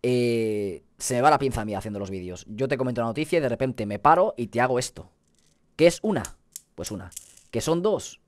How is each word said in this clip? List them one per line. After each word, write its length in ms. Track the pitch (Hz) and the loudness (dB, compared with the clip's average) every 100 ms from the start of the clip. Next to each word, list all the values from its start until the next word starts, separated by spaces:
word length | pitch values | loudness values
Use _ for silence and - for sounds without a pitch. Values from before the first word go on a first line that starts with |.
eh, 800 | 123 123 120 117 113 104 101 82 _ _ | 2 2 2 2 0 -2 -4 -6 _ _
se 160 | - 123 | -4 2
me 60 | |
va 100 | 139 | 4
la 80 | 151 | 4
pinza 220 | 139 120 | 2 -2
a 40 | 107 | -4
mí 80 | |
haciendo 260 | 95 110 101 | -6 -6 -8
los 100 | 98 | -6
vídeos. 360 | 95 90 90 - | -8 -8 -12 -14
Yo 200 | 107 135 | -6 -2
te 100 | 139 | 0
comento 240 | 127 120 | -2 0
una 80 | 117 | -2
noticia 280 | 113 156 170 | -2 0 0
y 40 | |
de 80 | 135 | 0
repente 360 | 113 131 120 107 | -2 -4 -4 -6
me 120 | 101 | 2
paro 360 | 147 165 208 - | 4 6 4 0
y 100 | 113 | -4
te 140 | 120 | 0
hago 160 | 127 127 | 2 2
esto. 320 | 123 - - _ _ _ _ _ _ - | -2 -10 -20 _ _ _ _ _ _ 4
¿Qué 120 | 165 | 4
es 120 | - | 4
una? 220 | 220 165 95 - _ - _ - | -2 -2 -4 -14 _ -20 _ -12
Pues 160 | 87 | -10
una. 180 | 104 90 - - - _ | -8 -10 -16 -20 -20 _
¿Qué 120 | 113 | -4
son 200 | 156 170 | 0 0
dos? 380 | 196 190 - - | 2 -2 -4 -18